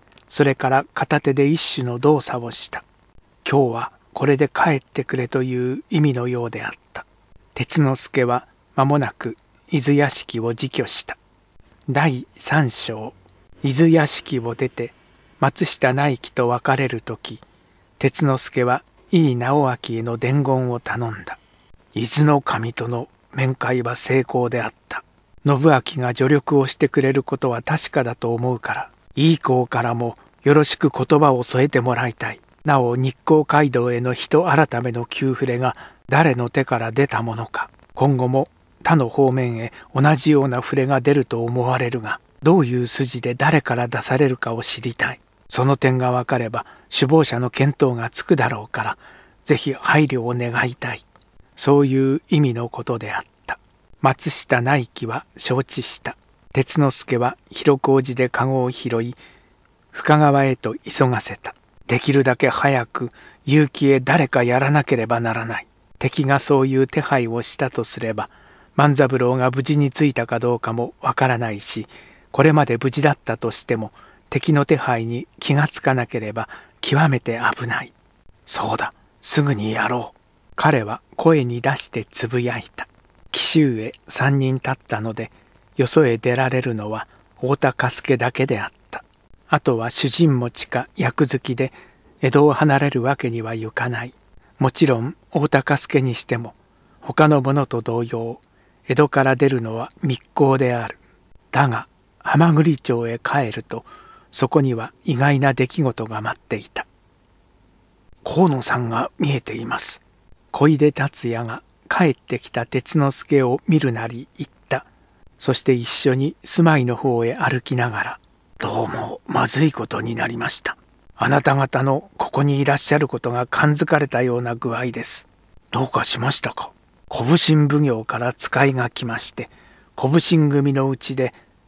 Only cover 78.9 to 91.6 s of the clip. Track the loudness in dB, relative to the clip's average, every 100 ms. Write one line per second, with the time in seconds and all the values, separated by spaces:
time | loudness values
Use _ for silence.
78.9 | -10 _ _ -2 0 2 0 -2 -4 -2
79.9 | -4 -8 _ _ _ -16 -2 2 2 -2
80.9 | -10 _ 0 4 4 2 -2 -2 -2 -6
81.9 | -10 -10 -8 -4 -2 -4 -6 -10 -14 -16
82.9 | _ _ _ -6 -2 2 4 2 0 -8
83.9 | -12 -8 -2 2 2 0 -2 -4 -6 -6
84.9 | -6 -6 -8 -12 _ _ _ _ -2 2
85.9 | 4 4 2 0 0 0 -2 -4 -6 -6
86.9 | -10 -12 _ _ -6 -4 0 0 0 -4
87.9 | -2 0 0 0 -2 -2 -2 -8 _ -18
88.9 | -18 _ _ _ -20 -2 0 0 -2 -2
89.9 | -2 -2 2 2 2 -2 -6 -6 -6 -6
90.9 | -4 -2 0 0 -2 -4 -4